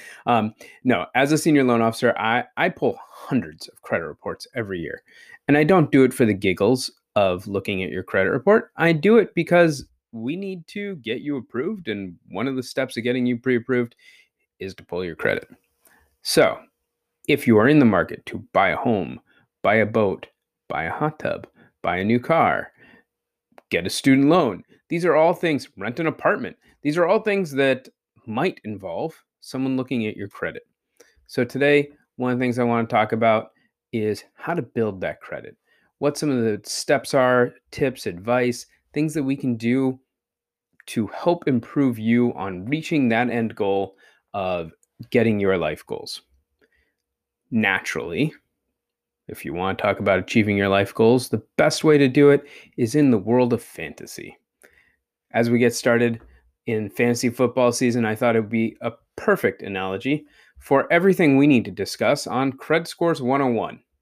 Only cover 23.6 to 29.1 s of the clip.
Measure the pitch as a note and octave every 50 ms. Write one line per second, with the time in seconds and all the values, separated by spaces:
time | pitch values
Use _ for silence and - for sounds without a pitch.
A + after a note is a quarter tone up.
23.6 | _ - - E2+ F2 F#2 - - - C#3 C3+ C3+ C#3 C#3+ D#3+ F#3 D#3+ A#2+ F#2+ F2
24.6 | - _ _ _ _ - E3 E3+ F3 F3 C#3+ D3+ D#3 E3 F3+ F3 - E3+ D3+ B2+
25.6 | - - _ - F#2+ A2 B2 - E3 D#3 C3 - - D#3+ G#3 - A#2 F2+ - _
26.6 | _ _ _ _ - C#3+ D3+ F3 F3 E3 G3+ A3 A3 A3 G3+ G3 F#3+ D#3 C#3 C3
27.6 | C#3 C3+ C3 B2+ - - _ _ _ _ _ _ _ A#2+ G#2+ A#2 D3 F#3+ - -
28.6 | - G#2+ G#2+ G2 - F2+ E2 F#2 C3 D#3+